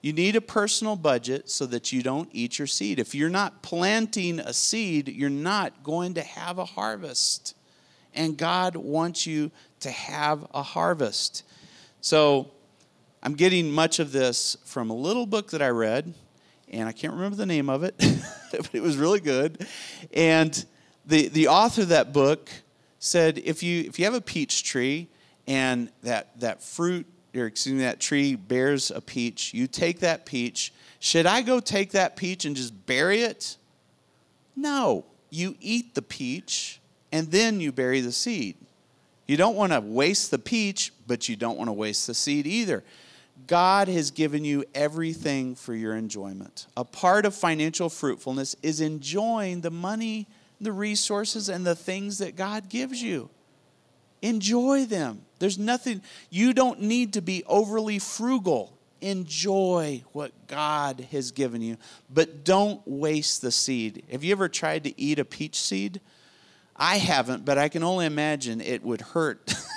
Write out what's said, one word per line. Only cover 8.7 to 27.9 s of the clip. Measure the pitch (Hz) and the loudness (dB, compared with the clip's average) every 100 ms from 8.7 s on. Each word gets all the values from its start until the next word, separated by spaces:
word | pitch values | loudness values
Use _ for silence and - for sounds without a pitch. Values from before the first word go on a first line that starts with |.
| 170 | -2
wants | - 151 165 165 165 | -4 -2 0 -2 -4
you | 156 151 - - _ | -2 -4 -6 -20 _
to | 135 | -10
have | 120 - 151 151 151 - | -10 -8 -2 0 0 -4
a | - | -8
harvest. | 143 - 170 165 196 - - - - - - - - _ | -6 0 0 2 0 0 -4 -6 -14 -20 -20 -20 -20 _
So | - 156 151 139 135 _ _ _ _ _ _ _ | 2 6 8 6 2 _ _ _ _ _ _ _
I'm | - | -6
getting | 147 180 185 165 | 4 6 6 2
much | 147 165 - | 2 2 2
of | 151 | 0
this | 135 127 120 - - | 2 2 2 -2 -4
from | - - 113 | -8 -6 -4
a | |
little | 113 151 240 226 | -2 0 0 0
book | 208 208 | -2 -2
that | 160 | 0
I | 139 | 2
read, | 120 110 120 160 165 _ _ _ _ _ | 4 2 0 -2 -12 _ _ _ _ _
and | 113 110 | -6 -6
I | |
can't | 113 151 | -6 -8
remember | - 196 202 | -6 -6 -4
the | |
name | 196 165 139 | -2 0 0
of | 135 | 0
it, | 180 - | -2 2
<laughs> | - - - - - | 2 2 -4 -14 -10
but | - - | -8 -4
it | 120 | -2
was | 165 139 | 0 2
really | 156 208 | 2 2
good. | 156 131 151 160 196 - - - 165 | 2 0 0 -4 -14 -12 -14 -16 -6
And | - 165 160 160 151 - _ _ _ | 2 6 6 4 0 -8 _ _ _
the, | - 156 143 | 4 4 6
the | 156 156 | 6 8
author | 170 226 226 | 8 6 2
of | 185 | 4
that | 160 127 | 6 6
book | 143 139 156 - - _ _ _ _ | 4 4 4 -4 -20 _ _ _ _
said, | - 175 160 160 | 0 4 4 2
if | - 160 | -2 -2
you, | 175 175 | -2 -2
if | - - | -2 -2
you | 185 | 0
have | |
a | 247 | 0
peach | - 170 139 - | -4 -4 -2 -2
tree | - 131 127 151 170 _ _ _ - | -2 0 0 -2 -6 _ _ _ -2
and | 135 131 123 117 _ | 0 2 0 -4 _
that, | 117 113 - 117 | -2 -2 -4 -6
that | 120 98 | -4 -4
fruit, | - - 175 180 180 _ _ | -10 -2 -2 -2 -6 _ _
or | 127 | -4
excuse | 117 - 135 | -4 -4 -2
me, | 135 | 0
that | 127 | 0